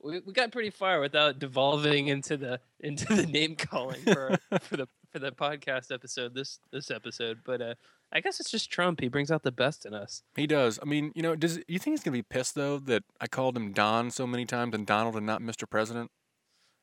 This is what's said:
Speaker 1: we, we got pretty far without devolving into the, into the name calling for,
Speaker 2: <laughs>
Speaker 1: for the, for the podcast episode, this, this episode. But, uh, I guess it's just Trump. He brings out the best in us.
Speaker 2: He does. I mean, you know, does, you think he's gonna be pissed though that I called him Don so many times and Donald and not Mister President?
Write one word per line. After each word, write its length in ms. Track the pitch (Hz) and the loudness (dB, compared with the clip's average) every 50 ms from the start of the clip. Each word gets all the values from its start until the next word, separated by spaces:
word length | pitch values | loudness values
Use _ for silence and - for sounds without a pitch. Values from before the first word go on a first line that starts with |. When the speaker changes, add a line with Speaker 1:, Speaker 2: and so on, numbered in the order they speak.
| - | -10
Speaker 1:
we, 160 | 147 165 180 | -8 -8 -8
we 140 | 180 190 190 | -8 -4 0
got 180 | 247 254 247 | 0 0 0
pretty 180 | - 247 226 208 | 0 -4 -6 -4
far 300 | - - 196 190 185 156 | -4 -2 0 2 2 2
without 400 | 139 139 156 151 151 147 135 135 | 2 2 4 4 4 4 2 0
devolving 680 | 143 135 127 131 131 139 151 147 147 147 147 143 143 | -6 -2 2 4 4 4 4 4 4 4 4 4 2
into 280 | 147 139 139 135 - 156 | 2 0 -2 -2 -4 -4
the, 240 | 139 139 120 123 120 _ _ _ - | -4 -4 -4 -6 -6 _ _ _ -10
into 240 | - 147 147 139 - | -8 -6 -4 -4 0
the 200 | - 220 202 175 | 2 4 4 4
name 300 | 165 143 147 156 160 160 | 2 2 2 0 0 -2
calling 460 | - - - - 143 123 131 131 127 | -4 -6 -4 -4 -4 -4 -4 -6 -2
for, 360 | 139 240 196 - 269 262 196 175 - - | 4 4 4 4 4 0 0 0 0 0
Speaker 2:
<laughs> 100 | 208 180 | -2 -2
Speaker 1:
for 160 | - - - | -2 -2 -4
the, 120 | 143 131 - _ _ _ _ | -4 -4 -4 _ _ _ _
for 80 | - 160 | -10 -6
the 120 | 135 135 | -6 -6
podcast 640 | 123 - 160 143 151 143 - 143 135 131 123 - 135 | -4 -2 -2 -2 -2 -4 -4 -2 -2 -2 -2 -6 -8
episode, 400 | 120 - 127 - - 123 120 123 | -8 -8 -8 -8 -6 -6 -6 -6
this, 260 | 131 139 - - - _ - | -8 -8 -8 -10 -16 _ -10
this 200 | - 131 143 - | -10 -10 -6 -6
episode. 480 | 131 110 - 117 - - 117 113 113 113 - | -8 -6 -8 -10 -6 -4 -4 -4 -4 -6 -6
But, 160 | - 127 120 | -6 -4 -4
uh, 140 | 120 117 117 _ _ _ _ _ _ - | -4 -6 -8 _ _ _ _ _ _ -2
I 80 | - 208 | -2 0
guess 220 | - 381 359 - | 0 0 -4 -4
it's 100 | - - | -6 -4
just 180 | - 220 - - | -4 -4 -4 -4
Trump. 300 | - - 180 180 170 143 | 0 2 2 2 2 0
He 80 | 135 | -2
brings 240 | 123 120 143 147 143 | 0 0 0 2 2
out 120 | 160 156 - | 2 2 2
the 100 | 156 123 | 0 0
best 320 | 120 123 139 160 - - | 2 2 0 0 -2 -12
in 80 | 104 104 | -10 -10
us. 300 | 104 101 - - - _ _ - | -10 -10 -10 -12 -16 _ _ -4
Speaker 2:
He 100 | - 147 | -2 2
does. 320 | 147 156 143 131 117 107 - | 4 6 6 6 6 4 2
I 40 | - | -2
mean, 280 | 147 147 151 147 151 - | 0 0 2 0 0 -2
you 60 | 160 | -2
know, 160 | 160 165 160 | 0 0 2
does, 220 | 160 156 170 165 170 - - | 2 2 0 0 0 -6 -4
you 100 | 170 190 | -4 -2
think 140 | - 302 311 | 0 0 0
he's 100 | 294 - | 0 0
gonna 140 | 170 135 | 0 0
be 40 | 120 | 0
pissed 340 | 110 - - 127 127 - - | -2 -2 -2 -2 -2 0 -2
though 220 | 147 143 143 143 143 | -2 0 0 0 -2
that 240 | 139 131 120 104 101 _ _ - | 0 2 2 2 2 _ _ -8
I 60 | 117 | -6
called 280 | 113 - - 131 131 123 | -4 -2 0 0 2 2
him 160 | 123 110 101 | 0 -2 0
Don 400 | 98 110 104 107 110 117 120 123 | 2 4 4 6 4 4 2 0
so 160 | 113 - 131 | -2 -4 -4
many 180 | 123 123 120 123 | -2 -2 -2 -2
times 300 | 110 131 120 120 120 110 | -2 -2 -2 -2 0 -2
and 100 | 107 104 | -2 2
Donald 300 | 104 104 107 113 117 110 | 2 2 2 2 0 -2
and 100 | 110 104 | -2 -2
not 160 | 107 107 101 | -2 -2 -2
Mister 240 | 117 113 110 - - | -4 -6 -6 -8 -6
President? 460 | - - 107 110 110 117 120 117 120 _ _ _ _ _ _ _ _ _ _ _ _ _ _ | -2 0 0 0 0 -2 -8 -8 -10 _ _ _ _ _ _ _ _ _ _ _ _ _ _